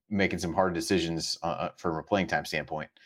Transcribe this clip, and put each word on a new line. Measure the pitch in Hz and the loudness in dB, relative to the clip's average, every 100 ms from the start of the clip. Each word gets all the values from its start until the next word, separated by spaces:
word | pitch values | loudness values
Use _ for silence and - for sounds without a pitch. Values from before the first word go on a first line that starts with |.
| - | -4
making | 101 90 90 | 2 2 2
some | 87 | 0
hard | 85 92 | 2 2
decisions, | 85 80 95 82 82 - - | 2 2 2 2 -2 -4 -4
uh, | 82 76 80 - | -4 -4 -6 -4
from | 90 80 | -4 -4
a | |
playing | 73 101 87 | 0 2 2
time | 78 | 0
standpoint. | 71 80 71 78 - _ | -2 -4 -4 -6 -8 _